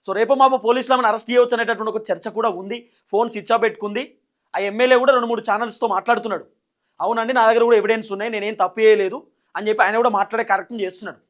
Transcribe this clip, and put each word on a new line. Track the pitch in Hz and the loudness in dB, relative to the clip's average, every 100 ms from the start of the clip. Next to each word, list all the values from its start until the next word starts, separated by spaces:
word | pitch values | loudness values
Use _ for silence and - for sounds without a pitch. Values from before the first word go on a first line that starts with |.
| - | -4
So, | |
రేపు | 190 220 | -2 0
మాపు | 269 262 262 | 4 4 2
పోలీసులు | 220 247 247 | 2 0 2
ఆమెను | 254 233 | 0 2
అరెస్ట్ | 214 226 | -2 0
చేయవచ్చు | 247 240 | 2 2
అనేటటువంటి | 233 226 208 220 214 | 0 -2 -4 -4 -6
ఒక | 220 | -6
చర్చ | 170 220 | -6 -6
కూడా | 202 226 | -4 -4
ఉంది. | 175 190 233 233 _ _ | -4 -10 -12 _ _ _
ఫోన్ | 202 233 | -2 -2
స్విచ్ | 214 180 | -4 -2
ఆఫ్ | 233 | 0
పెట్టుకుంది. | 226 220 208 208 285 _ _ _ _ 175 | 0 -2 -8 -6 -10 _ _ _ _ -6
ఆ | |
ఎమ్మెల్యే | 202 208 254 254 | -6 0 4 6
కూడా | 269 | 6
రెండు | 254 233 | 2 0
మూడు | 233 | -4
ఛానల్స్తో | - 208 233 - 226 | -2 -2 -2 -4 -2
మాట్లాడుతున్నాడు, | 190 185 240 226 180 - _ _ _ _ _ | -2 2 0 0 -8 -8 _ _ _ _ _
"అవునండి, | 180 226 226 | -2 -2 0
నా | 247 220 | 4 4
దగ్గర | 226 | 4
కూడా | 233 226 | 4 4
ఎవిడెన్స్ | 208 226 214 | 2 -2 -4
ఉన్నాయి, | 196 226 | -8 -6
నేనేం | 214 208 | -6 -6
తప్పు | 214 180 214 | -2 -2 2
చేయలేదు" | 220 208 190 247 _ _ _ 170 | 4 4 2 -6 _ _ _ -8
అని | 208 | -4
చెప్పి | 214 | 0
ఆయన | 196 220 | 0 2
కూడా | 240 | 0
మాట్లాడే | 202 196 226 | 0 -2 -4
కార్యక్రమం | 226 196 196 240 | -2 -2 -4 -8
చేస్తున్నాడు. | 190 185 196 - | -8 -8 -16 -16